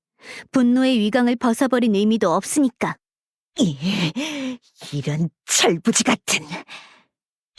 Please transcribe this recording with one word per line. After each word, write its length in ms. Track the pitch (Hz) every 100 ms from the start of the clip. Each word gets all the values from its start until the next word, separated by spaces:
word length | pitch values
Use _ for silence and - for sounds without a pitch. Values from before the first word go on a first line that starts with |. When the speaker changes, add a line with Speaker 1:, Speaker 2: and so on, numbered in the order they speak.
| _ _ - - -
Speaker 1:
분노의 480 | 262 240 247 262 247
위강을 360 | 214 247 240 247
벗어버린 580 | 240 226 262 247 233 196
의미도 340 | 214 220 196
없으니까. 640 | 175 - 302 269 - 214 - _ _ _ _ _ -
Speaker 2:
이, 1000 | 190 135 175 202 160 233 311 294 262 247 _ _ -
이런 360 | 147 147 151 170 _ -
철부지 580 | - - 170 - -
같은. 420 | - 240 - 156 151 175 - - - _ _ _ _ _ _